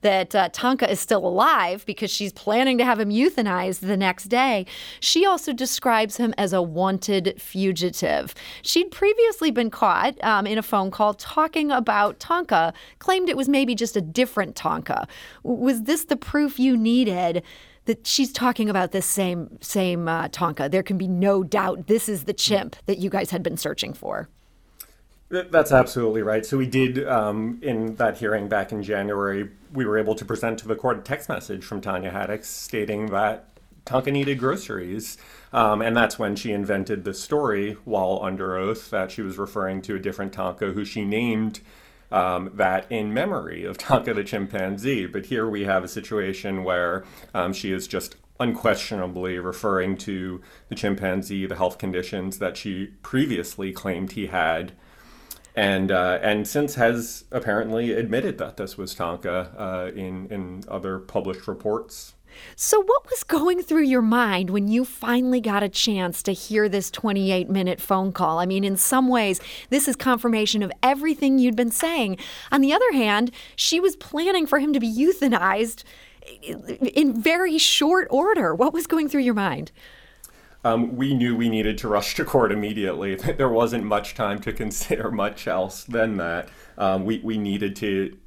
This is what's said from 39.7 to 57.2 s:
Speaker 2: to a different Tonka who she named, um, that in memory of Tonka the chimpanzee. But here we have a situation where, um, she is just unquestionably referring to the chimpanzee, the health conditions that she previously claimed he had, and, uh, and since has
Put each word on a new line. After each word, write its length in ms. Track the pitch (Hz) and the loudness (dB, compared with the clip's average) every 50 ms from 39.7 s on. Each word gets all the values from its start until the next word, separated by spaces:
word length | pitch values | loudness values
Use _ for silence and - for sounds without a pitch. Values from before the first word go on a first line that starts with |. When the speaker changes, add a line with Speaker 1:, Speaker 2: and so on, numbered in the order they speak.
| 95 95 95 | -4 -6 -6
Speaker 2:
to 120 | - 104 | -6 -6
a 60 | 95 | -4
different 320 | 95 98 92 - 98 98 - | -4 -6 -6 -6 -8 -8 -6
Tonka 420 | - 92 92 90 - 107 98 92 | -4 -6 -6 -4 -4 -4 -4 -2
who 100 | 101 104 | -4 -6
she 200 | 101 - 113 104 | -6 -6 -6 -4
named, 560 | 98 104 110 120 120 113 107 110 110 104 - - - - - - - _ _ _ _ - | -2 0 0 0 0 0 0 -2 -2 -4 -8 -16 -20 -20 -20 -20 -20 _ _ _ _ 0
um, 400 | 95 90 92 92 90 92 95 95 | 2 2 2 0 -2 -4 -6 -2
that 320 | 101 101 92 92 95 95 - | 0 2 2 2 0 -2 -2
in 240 | 123 113 107 104 104 | -4 -4 -4 -2 -2
memory 520 | 120 156 202 196 123 80 82 82 85 87 | -2 -2 -2 -4 -6 -6 -8 -10 -8 -8
of 140 | 92 95 - | -8 -8 -10
Tonka 360 | - - 143 120 117 - 113 | -2 2 2 2 2 0 -2
the 80 | 104 101 | -2 -4
chimpanzee. 840 | 101 - 107 98 95 - 104 95 92 101 101 101 131 139 117 92 | -4 -4 -4 -4 -4 -4 -4 -4 -4 -4 -4 -2 -2 -2 -2 -2
But 200 | 90 92 101 - | -4 -6 -8 -6
here 220 | - 131 117 110 113 | -4 -2 -2 -2 -2
we 160 | 104 101 101 | -2 -2 0
have 180 | 98 98 95 90 | 2 0 0 0
a 60 | 90 | -2
situation 720 | - 110 95 - 113 104 98 95 95 92 - 104 95 95 92 | -10 -10 -10 -4 -4 -4 -2 -2 -6 -6 -6 -6 -4 -4 -2
where, 420 | 92 92 87 90 87 87 95 92 - - - - - - | 0 0 2 2 0 -2 -4 -6 -10 -20 -20 -20 -8 -4
um, 180 | 101 90 90 95 | -2 -2 -2 -2
she 200 | - - 101 95 | -4 -4 -4 -4
is 160 | 92 92 - | -4 -6 -6
just 260 | - 92 - - - - _ _ _ _ | -6 -6 -6 -6 -14 -20 _ _ _ _
unquestionably 1000 | 123 120 117 117 - 117 104 98 - - 113 101 92 90 87 92 90 92 92 90 | -2 -2 -2 0 2 0 0 0 -2 -8 -6 -6 -6 -6 -6 -6 -6 -4 -4 -4
referring 560 | 90 92 90 - - 107 98 95 92 95 95 | -6 -6 -8 -4 -2 0 0 0 0 0 -4
to 440 | 87 - - 98 92 92 92 92 92 - - - - - - | -6 -6 -6 -6 -6 -6 -6 -8 -10 -14 -18 -20 -20 -14 -12
the 80 | - | -10
chimpanzee, 720 | - - 104 101 95 98 95 92 95 95 98 101 98 95 | -4 -2 -2 -2 0 0 -2 -2 -2 -4 -4 -6 -6 -4
the 100 | 90 90 | -6 -2
health 220 | 85 92 90 87 - | 0 0 -2 -2 -2
conditions 600 | - 95 92 90 90 - - 98 92 95 95 - | -6 -4 -4 -4 -4 -4 -6 -6 -6 -6 -6 -4
that 180 | 104 92 90 | -4 -4 -4
she 360 | - - 107 95 92 98 104 - - _ | -6 -8 -8 -6 -6 -8 -10 -12 -18 _
previously 680 | - - 131 147 151 120 87 85 - - - 98 95 95 | -4 0 0 0 2 0 -4 -4 -8 -8 -8 -8 -8 -8
claimed 400 | - - 98 92 85 95 95 - | -6 -4 -4 -4 -4 -4 -8 -6
he 160 | 110 101 90 | -6 -8 -4
had, 420 | 95 92 82 80 82 80 87 92 - _ - - - - - - - - - - - - _ - _ | 0 0 2 2 0 -2 -4 -8 -12 _ -20 -20 -20 -20 -20 -20 -20 -20 -20 -20 -20 -20 _ -12 _
and, 340 | - 104 98 98 95 95 98 | 0 2 2 2 2 2 2
uh, 300 | 101 90 90 90 92 - - | 2 2 2 2 0 0 2
and 240 | 104 104 104 107 | 0 0 0 -2
since 300 | 104 - 147 147 143 - | -2 -2 -2 -2 -2 0
has 480 | 123 120 117 120 120 117 - - - | 2 2 2 2 2 -4 -8 -10 -14